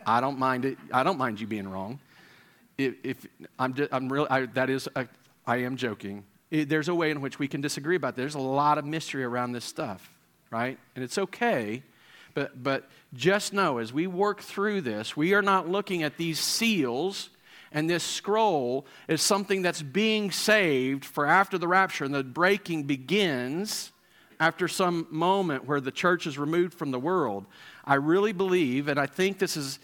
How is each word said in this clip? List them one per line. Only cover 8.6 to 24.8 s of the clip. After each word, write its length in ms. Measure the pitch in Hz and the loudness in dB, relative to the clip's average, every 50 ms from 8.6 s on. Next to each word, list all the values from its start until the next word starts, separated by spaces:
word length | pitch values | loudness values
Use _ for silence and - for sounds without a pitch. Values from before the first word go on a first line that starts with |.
| 147 147 147 151 | 4 4 4 2
of 60 | 143 | 0
mystery 380 | 143 156 160 - - - 139 127 | -4 -6 -6 -6 -6 -6 -6 -4
around 300 | 120 120 123 123 123 123 | -4 -2 -2 -4 -4 -4
this 120 | 120 - | -8 -8
stuff, 460 | - - - 156 117 95 92 - - _ _ _ _ _ _ _ - | -10 -8 -8 -8 -8 -8 -10 -14 -20 _ _ _ _ _ _ _ -8
right? 280 | 117 113 120 127 131 - _ _ - | -4 -4 -4 -4 -4 -10 _ _ -10
And 80 | 127 127 | -10 -8
it's 140 | 123 - 202 | -6 -4 -4
okay, 680 | 196 - - - 240 233 202 131 110 104 113 131 - _ _ _ _ - - - - - - | -4 -4 -4 -2 0 0 2 0 0 -2 -6 -8 -10 _ _ _ _ -20 -20 -20 -20 -10 -6
but, 280 | 147 139 - - 127 | -6 -6 -6 -8 -6
but 280 | 123 139 135 131 - - - - _ _ - | -2 -2 -2 -2 -4 -10 -20 -20 _ _ -10
just 400 | 123 123 175 196 208 - - 196 | 0 2 2 2 2 0 -2 0
know 240 | 202 190 160 131 117 | 2 2 2 2 0
as 160 | 113 110 123 | -2 -2 -2
we 140 | 151 175 190 | -2 -2 -2
work 340 | 180 180 202 208 196 - | 0 0 0 0 0 -2
through 400 | - - - 196 196 214 208 190 | -8 -10 -4 -2 0 0 0 0
this, 340 | 147 120 107 104 110 - - | -2 -2 -4 -4 -6 -6 -2
we 180 | 147 151 180 202 | 0 2 4 4
are 80 | 208 196 | 4 6
not 260 | 202 190 190 160 165 | 4 4 2 2 0
looking 340 | 185 202 202 - 190 170 156 | -2 -2 -2 -2 -2 -2 -2
at 140 | 147 - - | -2 -2 -2
these 220 | 170 165 156 - | -4 -2 -2 -2
seals 920 | - - - - 226 226 214 175 135 120 117 131 170 196 196 - - - _ _ _ - - - - - | -2 -2 0 0 0 0 2 2 0 0 0 -2 -2 -4 -4 -6 -12 -14 _ _ _ -20 -20 -20 -20 -8
and 180 | - 151 156 165 | -4 -2 0 0
this 140 | 175 165 - | 0 0 -2
scroll 840 | - - - - 196 208 220 226 208 170 143 123 120 127 135 - - - - - - | -4 -6 -6 -2 0 2 4 4 4 2 2 0 0 -2 -4 -4 -8 -20 -18 -4 -2
as 120 | 160 151 | 0 2
something 400 | - - 208 196 202 196 196 190 | 4 2 2 2 2 0 0 2
that's 200 | 180 175 170 - | 2 0 0 -2
being 500 | 151 139 127 196 220 220 220 214 208 190 | -8 -4 0 2 2 4 2 2 0 -2
saved 720 | - - - 214 214 214 190 160 139 127 127 131 139 139 - | -2 -2 2 4 4 6 6 4 4 2 2 0 -2 -2 -6
for 220 | - - 151 147 | -6 -2 -2 4
after 320 | 143 165 190 196 - 190 175 | 6 6 6 6 4 0 -2
the 100 | 170 170 | 0 4
rapture 380 | 180 190 190 180 - - 147 | 4 4 4 4 0 -4 -4
and 80 | 135 143 | -2 -2
the 100 | 139 135 | -2 -2
breaking 600 | 127 123 151 175 190 202 202 - 175 165 156 143 | -4 -2 2 4 4 4 2 0 -4 -4 -4 0
begins 1080 | 139 143 127 131 127 180 214 202 170 139 123 123 127 147 175 208 214 - - - - _ _ _ _ _ - _ _ - - | -2 -2 -2 0 0 2 2 4 2 2 0 -2 -2 -4 -4 -4 -4 -6 -8 -8 -10 _ _ _ _ _ -20 _ _ -4 2
after 280 | 160 165 165 - 180 165 | 2 2 2 2 -4 -4
some 400 | - - | 0 2